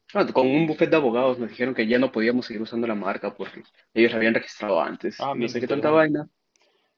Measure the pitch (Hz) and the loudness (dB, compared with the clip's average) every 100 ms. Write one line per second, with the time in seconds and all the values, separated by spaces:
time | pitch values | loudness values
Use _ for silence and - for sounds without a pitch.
0 | _ 202 135 117 131 143 160 151 160 156 | _ -2 0 2 4 4 2 2 2 4
1 | 135 113 131 120 113 - 123 123 110 123 | 2 2 0 0 -6 -4 -4 -2 0 2
2 | 131 113 113 123 - 107 113 117 117 107 | 2 0 0 0 -4 -10 -6 -6 -4 -4
3 | 95 98 104 - 95 - - _ _ 113 | -4 -4 -6 -8 -12 -14 -20 _ _ 2
4 | 117 117 113 117 - - 104 87 71 90 | 4 4 2 0 -2 -8 0 0 0 -4
5 | 98 - 135 139 117 123 120 135 151 156 | -8 -6 -6 -4 -4 -4 -4 -2 2 4
6 | 156 147 156 _ _ _ _ _ _ | 4 0 -6 _ _ _ _ _ _